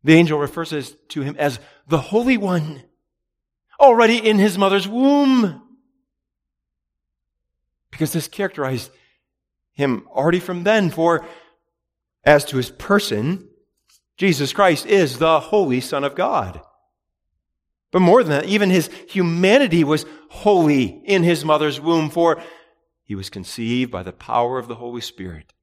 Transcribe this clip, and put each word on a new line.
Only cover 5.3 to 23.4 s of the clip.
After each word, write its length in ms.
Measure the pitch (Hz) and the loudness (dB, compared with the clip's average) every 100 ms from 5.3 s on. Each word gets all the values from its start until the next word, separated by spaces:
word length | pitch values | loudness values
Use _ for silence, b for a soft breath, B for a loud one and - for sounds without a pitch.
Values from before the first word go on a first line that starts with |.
| 254 202 147 _ _ _ _ _ _ _ _ _ _ _ _ _ _ _ _ _ _ _ _ _ _ _ | 2 0 -4 _ _ _ _ _ _ _ _ _ _ _ _ _ _ _ _ _ _ _ _ _ _ _
Because 220 | - 151 | -6 -4
this 140 | 165 - | -4 -8
characterized 600 | - 196 156 135 127 - _ _ _ _ _ _ _ _ | -8 -8 -4 -4 -4 -8 _ _ _ _ _ _ _ _
him 340 | - 139 117 - | -4 -2 -2 -6
already 300 | - 147 180 | -2 0 0
from 240 | 175 180 | -4 -4
then, 280 | 175 220 180 | 0 2 0
for 340 | 160 165 165 B B B B _ _ _ _ _ _ | 0 0 0 B B B B _ _ _ _ _ _
as 220 | 143 147 - | 4 4 4
to 120 | 131 | -6
his 120 | 120 | -6
person, 800 | - - 202 - 104 127 185 - _ _ _ _ _ _ - | -10 -2 0 0 -4 -4 -6 -10 _ _ _ _ _ _ -2
Jesus 360 | 196 143 139 | 0 0 -4
Christ 320 | - 196 156 - | 2 2 2 0
is 320 | 202 156 123 | 2 2 0
the 220 | 160 160 | 2 2
Holy 420 | - 214 165 127 | 2 0 0 -2
Son 220 | 131 147 | -4 -6
of 120 | 139 139 | -4 -4
God. 460 | 190 185 95 87 _ _ _ _ _ _ _ _ _ _ _ _ _ | -2 -2 -6 -12 _ _ _ _ _ _ _ _ _ _ _ _ _
But 80 | 185 | 2
more 240 | 180 226 | 4 4
than 80 | 180 | 4
that, 140 | 143 185 | -2 -2
even 200 | 208 196 | 0 2
his 200 | 180 - B - | 0 -2 B -8
humanity 760 | 196 175 165 185 247 254 165 | -4 -2 0 2 4 2 0
was 220 | 143 151 - B B | 2 0 -4 B B
holy 560 | - 208 190 156 143 107 | -4 2 4 4 2 -2
in 380 | - - 190 | -6 -2 0
his 200 | 170 160 | 2 0
mother's 380 | 156 151 151 135 | 0 0 0 -4
womb, 280 | 151 165 151 | -2 -2 -2
for 320 | 170 170 156 B B B B _ _ | 0 0 0 B B B B _ _
he 120 | _ 101 | _ -12
was 140 | 95 | -12
conceived 600 | 101 | -16